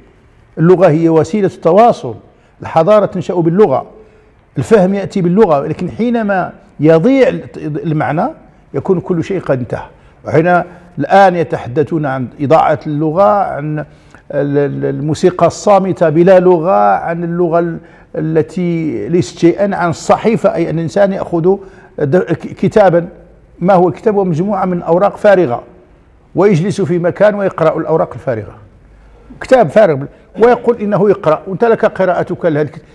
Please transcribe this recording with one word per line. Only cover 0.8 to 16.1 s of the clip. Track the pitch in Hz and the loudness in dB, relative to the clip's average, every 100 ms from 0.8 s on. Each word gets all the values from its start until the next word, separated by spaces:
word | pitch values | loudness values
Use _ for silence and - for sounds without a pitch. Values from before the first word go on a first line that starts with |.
| 180 | 4
هي | 156 165 | 4 2
وسيلة | 160 - 214 190 | 2 0 -2 -2
التواصل، | - 165 190 233 - 127 104 - _ _ _ | -2 2 4 4 2 -6 -14 -18 _ _ _
الحضارة | 165 160 165 214 190 | -4 0 2 2 2
تنشأ | 185 - | -4 -4
باللغة، | 180 165 180 196 127 - - - _ _ _ _ - | -2 0 2 2 2 -4 -16 -20 _ _ _ _ -8
الفهم | - 220 180 | 2 2 2
يأتي | 196 190 202 | 0 -4 -2
باللغة، | 175 185 202 143 156 | 0 2 2 2 -2
لكن | 151 180 | -6 -8
حينما | - 240 233 208 190 151 - _ - | -4 -4 -2 -2 -4 -4 -10 _ 0
يضيع | 151 165 214 269 202 170 123 - | 2 4 4 4 2 0 -10 -12
المعنى | 156 147 165 156 120 151 254 330 - _ _ | -10 -6 -4 -2 -2 -2 -4 -8 -20 _ _
يكون | - - 175 | -8 -2 -2
كل | - 170 | -2 -4
شيء | - 185 | -4 -6
قد | - 135 | -2 -4
انتهى. | 120 - - - _ _ - | -4 -8 -12 -20 _ _ -2
وحين | 139 170 175 160 - - - | 0 2 0 -2 -12 -18 -10
الآن | 143 196 190 175 | 0 4 4 2
يتحدثون | 156 151 120 135 139 165 147 | -4 -6 -4 -4 -2 -2 -4
عن | 135 120 - | -6 -8 -6
إضاعة | 135 156 - 147 156 | 0 2 2 -2 -4
اللغة، | 147 160 165 | -4 -2 2
عن | 208 202 147 135 151 151 | 2 2 -2 -6 -8 -8
ال-، | 151 _ _ - _ 147 143 143 | -10 _ _ -20 _ -4 -2 0
ال-، | 143 135 | -2 -2
الموسيقى | 139 139 151 147 180 175 170 | -6 -4 -4 0 0 2 0
الصامتة | - 208 196 190 - | 0 2 2 2 0
بلا | 165 | 0